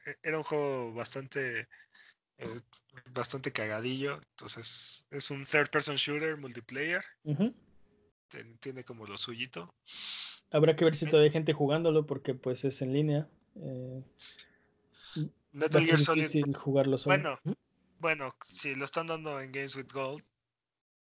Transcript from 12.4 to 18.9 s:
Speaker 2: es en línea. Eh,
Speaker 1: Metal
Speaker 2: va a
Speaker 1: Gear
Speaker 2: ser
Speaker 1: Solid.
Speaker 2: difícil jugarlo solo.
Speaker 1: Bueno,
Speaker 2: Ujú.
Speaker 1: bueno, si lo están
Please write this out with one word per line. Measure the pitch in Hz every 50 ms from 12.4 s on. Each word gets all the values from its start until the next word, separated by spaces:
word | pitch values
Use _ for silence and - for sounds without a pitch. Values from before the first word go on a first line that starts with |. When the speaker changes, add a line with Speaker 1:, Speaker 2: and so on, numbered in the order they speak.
| - 127 127 - -
Speaker 2:
es | 139 131 - 139
en | 127 135
línea. | 143 156 151 147 147 151 - _ _ _ _ _
Eh, | 202 160 143 131 127 127 127 127 131 131 - _ - - - - - - - _ _ _ _ _ _ _ _ _ _ - - - 160 151 147 - _ _ _ -
Speaker 1:
Metal | 143 156 156 156 156
Speaker 2:
va | 160
a |
Speaker 1:
Gear | 160 165 151
Speaker 2:
ser | 147
Speaker 1:
Solid. | 160 160 160 147
Speaker 2:
difícil | 143 - 151 143 143 135
jugarlo | - - 143 135 139 135 135 135 131
solo. | - 147 185
Speaker 1:
Bueno, | 147 147 156 131 - -
Speaker 2:
Ujú. | 160 220 _ _ _ _ _ _ _ _ -
Speaker 1:
bueno, | 165 165 160 151 139 127 - _ -
si | - - - - 143 135
lo | 131 139
están | 135